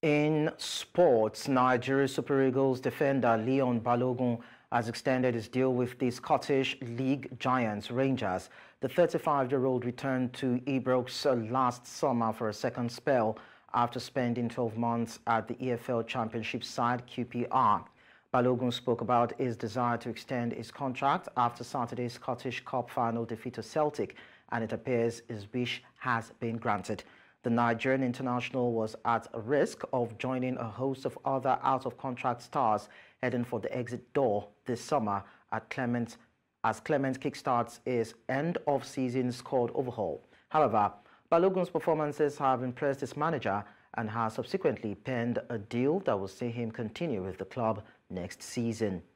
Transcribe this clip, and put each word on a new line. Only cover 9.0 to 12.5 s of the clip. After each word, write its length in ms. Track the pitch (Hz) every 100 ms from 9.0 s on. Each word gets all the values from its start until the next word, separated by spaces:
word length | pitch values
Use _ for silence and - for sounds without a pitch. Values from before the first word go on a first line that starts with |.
| 165 165 165 143 131 135 131 127
returned 480 | 123 123 143 131 127
to 260 | 123 135 123
Ibrox, 600 | 127 135 120 127 123 - 147
uh, 260 | 123 110
last 360 | 127 127 123 -
summer 440 | - 151 120 113
for 180 | 107 113